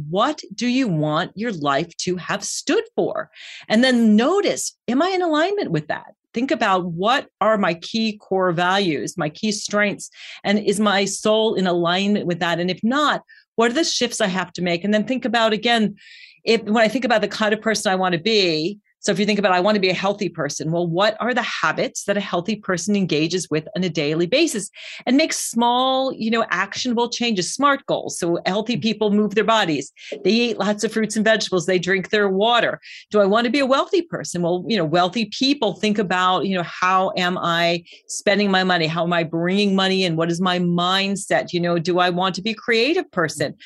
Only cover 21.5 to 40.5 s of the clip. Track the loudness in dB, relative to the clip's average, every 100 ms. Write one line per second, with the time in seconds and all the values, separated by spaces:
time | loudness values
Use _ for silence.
21.5 | -2 -2 0 -4 -4 -4 -4 -2 -4 -2
22.5 | -6 -4 -4 0 0 2 0 0 -2 -2
23.5 | -4 -4 -4 -2 -2 -2 0 0 2 2
24.5 | -2 -8 -14 -18 -10 0 2 2 -2 -4
25.5 | 0 2 2 2 0 -2 -4 -2 0 0
26.5 | -2 -4 -4 -2 0 -2 -2 -2 0 -2
27.5 | 0 2 2 -2 -4 -4 -4 -2 -2 -2
28.5 | -2 -2 -2 -2 0 2 2 2 2 2
29.5 | 2 2 -2 -4 _ -14 -2 2 2 2
30.5 | 0 -2 0 -2 -2 -2 0 2 2 2
31.5 | -2 0 0 2 -2 0 0 2 2 2
32.5 | 2 0 -4 -12 -20 -2 2 4 4 2
33.5 | 0 2 2 2 2 0 -2 -6 -2 0
34.5 | -2 0 0 2 2 2 0 -4 -2 0
35.5 | 0 0 0 -2 0 0 0 2 2 0
36.5 | -2 -4 -2 2 2 2 0 -2 0 -2
37.5 | 0 0 0 -6 -20 _ -4 0 2 4
38.5 | 2 2 2 0 0 0 0 0 -2 0
39.5 | 2 2 2 2 2 0 0 0 0 0